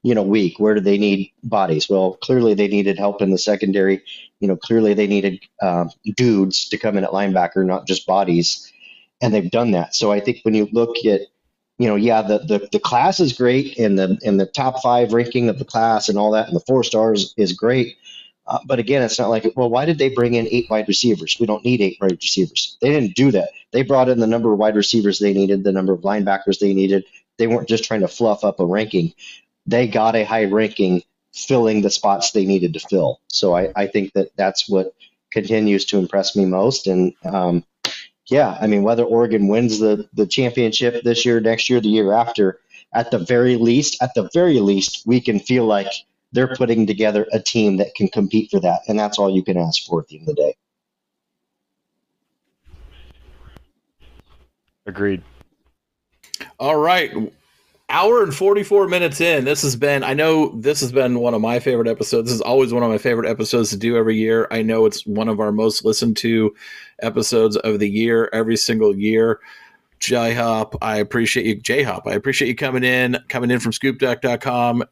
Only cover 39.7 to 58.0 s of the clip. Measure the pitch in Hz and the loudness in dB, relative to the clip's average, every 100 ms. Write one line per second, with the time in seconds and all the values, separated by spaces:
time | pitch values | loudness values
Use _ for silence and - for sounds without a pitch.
39.7 | 107 110 107 - - 98 - 123 123 113 | 2 2 0 -2 -2 -2 0 -2 0 -2
40.7 | 110 120 120 117 117 123 117 113 113 - | 0 -2 0 -2 0 2 2 2 0 0
41.7 | 123 107 110 98 107 113 - 95 - _ | 0 2 2 2 2 0 0 0 -2 _
42.7 | - _ 113 117 113 85 120 123 123 117 | -20 _ -6 -2 -4 0 2 4 4 4
43.7 | 127 147 - - - 92 170 180 131 101 | 2 0 -4 -2 -2 -2 2 4 4 4
44.7 | 98 - - 110 123 120 101 - 123 113 | 2 -2 -6 0 0 2 -2 0 0 2
45.7 | 104 98 - _ _ _ 120 127 127 120 | 0 -2 -10 _ _ _ 0 0 0 0
46.7 | 113 107 101 107 104 - 92 - 117 107 | 2 2 2 0 0 0 -4 -2 0 2
47.7 | 95 101 - 101 110 98 110 - 196 90 | 2 -2 -2 -2 0 0 0 0 0 0
48.7 | 87 - 107 104 - 98 95 92 90 85 | -2 -2 -2 -2 0 0 0 0 -2 -2
49.7 | - - 85 - 78 80 76 76 - _ | -4 -4 -6 -6 -10 -6 -2 -2 -4 _
50.7 | _ _ _ _ _ _ _ _ _ _ | _ _ _ _ _ _ _ _ _ _
51.7 | _ _ _ _ _ _ _ _ _ _ | _ _ _ _ _ _ _ _ _ _
52.7 | - - - - - - - - - _ | -20 -20 -20 -20 -20 -20 -20 -20 -20 _
53.7 | _ _ _ - - _ _ _ _ _ | _ _ _ -20 -20 _ _ _ _ _
54.7 | _ 104 95 101 92 - - _ _ _ | _ -16 -6 -6 -6 -12 -20 _ _ _
55.7 | _ _ _ _ _ - - - - 135 | _ _ _ _ _ -20 -20 -20 -6 -2
56.7 | 156 156 180 156 - 107 _ _ _ _ | 0 2 2 0 -6 -8 _ _ _ _
57.7 | _ - 151 | _ -6 0